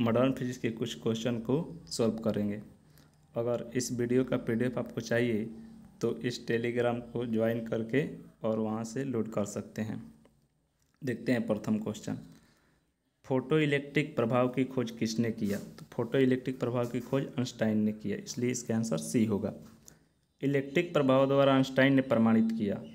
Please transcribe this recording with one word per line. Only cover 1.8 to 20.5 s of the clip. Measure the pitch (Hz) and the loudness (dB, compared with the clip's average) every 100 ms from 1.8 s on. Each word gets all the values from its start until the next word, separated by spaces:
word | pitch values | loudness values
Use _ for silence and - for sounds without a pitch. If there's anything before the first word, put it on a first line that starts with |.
| - | -8
सॉल्व | - 113 | -2 0
करेंगे। | 107 107 104 104 104 - - _ - _ _ _ | 0 -2 0 -2 -4 -10 -20 _ -20 _ _ _
अगर | 120 117 120 - | -4 -2 -2 -4
इस | 127 127 | -4 -2
वीडियो | 123 120 123 | -2 2 2
का | 131 123 | 2 0
पीडीएफ़ | 127 113 123 127 | 0 0 0 -2
आपको | 120 - | -6 -6
चाहिए | - 117 120 107 110 - - - - - | -2 0 2 0 -4 -10 -18 -20 -20 -4
तो | 117 120 | -4 -2
इस | 123 117 - | -4 -4 -2
Telegram | 117 120 120 120 120 - | 0 0 0 0 0 -4
को | 117 117 | -6 -2
ज्वाइन | 110 113 117 113 | 2 2 0 -2
करके | 113 110 127 170 - - - | -4 0 0 0 -6 -18 -8
और | 113 113 | -4 -2
वहाँ | 107 107 | -2 -4
से | 113 127 | -6 -6
लोड | 139 120 107 | -4 -4 -2
कर | - 101 | -4 -4
सकते | 107 - - | -6 -8 -6
हैं। | 107 107 - - _ _ _ _ _ _ _ _ | -6 -6 -12 -20 _ _ _ _ _ _ _ _
देखते | 139 110 - | -6 -4 0
हैं | 123 110 | 0 2
प्रथम | 104 - 107 | -2 0 -2
क्वेश्चन, | 107 104 - - - - _ _ _ _ _ _ _ _ | -2 -8 -6 -8 -10 -20 _ _ _ _ _ _ _ _
फोटोइलेक्ट्रिक | - 131 131 156 151 143 143 151 147 - | -2 -2 2 2 4 2 0 -2 0 0
प्रभाव | 117 127 127 | 2 4 2
की | 131 127 | 2 -2
खोज | - 117 | 0 -4
किसने | - 110 113 113 | -2 -2 0 0
किया? | 107 104 98 | 0 -2 -2
तो | - - - | -6 -16 -10
फोटोइलेक्ट्रिक | - 117 139 131 127 139 127 | -6 0 4 4 4 0 -4
प्रभाव | 120 123 120 | -2 0 -2
की | 123 | -4
खोज | - 139 147 | -2 -2 -2
आइंस्टाइन | - 123 - 110 107 | -4 -4 0 0 2
ने | 107 | 0
किया, | 107 101 101 | -2 -6 -6
इसलिए | - - 123 | -8 -4 -2
इसका | 127 - 113 | -2 -2 -2
आंसर | 113 - | 0 -2
सी | - 127 110 | 0 2 2
होगा। | 98 - - - - - - _ _ _ _ | 2 -2 -6 -14 -20 -20 -20 _ _ _ _
इलेक्ट्रिक | 139 | -2